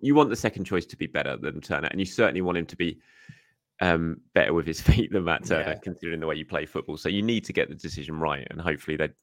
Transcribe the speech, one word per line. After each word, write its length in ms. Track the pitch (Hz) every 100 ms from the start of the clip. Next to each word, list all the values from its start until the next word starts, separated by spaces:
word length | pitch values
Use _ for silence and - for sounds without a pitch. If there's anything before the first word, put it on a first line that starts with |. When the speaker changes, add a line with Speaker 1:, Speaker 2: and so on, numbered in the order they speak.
Speaker 1:
you 140 | 135 147
want 140 | 139
the 60 | 113
second 300 | 110 - 92
choice 200 | 92 -
to 100 | -
be 100 | 78
better 300 | 76 69 64
than 240 | 78 78
Turner, 260 | - 73 78
and 80 | 92
you 60 | 95
certainly 360 | - 107 82
want 160 | 90 87
him 80 | 82
to 80 | -
be, 240 | 87 82 _ _ - - _ _ _ -
um, 400 | 92 82 82 - _
better 200 | 87 62
with 120 | 82 78
his 140 | 78
<laughs> 80 | - 113 101
feet 20 |
than 120 | 98 85
Matt 200 | 78 90
Turner, 260 | 80 -
Speaker 2:
Yeah. 80 | -
Speaker 1:
considering 360 | 95 82 85 82
the 80 | 80
way 80 | 78
you 100 | 73
play 200 | 80 78
football. 320 | 90 - 78
So 120 | 85
you 120 | 101
need 200 | 110 113 -
to 80 |
get 140 | - -
the 80 | 71
decision 440 | 82 - 73 80
right, 280 | 80 71 -
and 100 | -
hopefully 340 | 85 76 - 78
they, 140 | 78 -